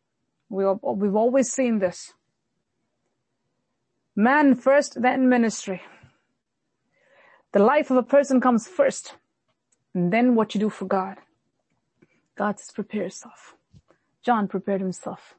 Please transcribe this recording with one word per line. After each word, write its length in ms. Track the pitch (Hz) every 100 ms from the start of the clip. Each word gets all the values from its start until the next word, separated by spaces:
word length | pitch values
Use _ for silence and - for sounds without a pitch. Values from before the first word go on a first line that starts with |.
| _ _ _ _ -
We 160 | 196
al-, 140 | 196 196
we've 360 | - 214 202 208
always 340 | 233 269 240
seen 300 | - 247 220
this. 320 | 185 - - _ _ _ _ _ _ _ _ _ _ _ _ _ _ _ _ _ _ _ _
Man 400 | - 226 294 285
first, 480 | 254 - 285 - -
then 260 | 247 262 254
ministry. 540 | 247 226 - - 180 - - - _ _ _ _ _ _ _ _ _ _ _ _ _ _
The 80 | 202
life 320 | 208 302 277
of 60 | 254
a 80 |
person 360 | 240 285 269 262
comes 280 | 254 233 -
first, 460 | - 277 - - - _ _ _ _ _ _ _
and 200 | 185 175
then 240 | 220 247 226
what 180 | 220
you 60 | 202
do 100 | 214
for 140 | -
God. 340 | 190 196 190 196 _ _ _ _ _ _ _ _ _ _ _ -
God 220 | 202 196
says, 140 | -
"Prepare 320 | - 202 208
yourself." 520 | 185 - 233 - - _ _ _ _ _ _ _
John 260 | - 226 196
prepared 320 | 190 - 196
himself. 560 | 190 180 - 175 -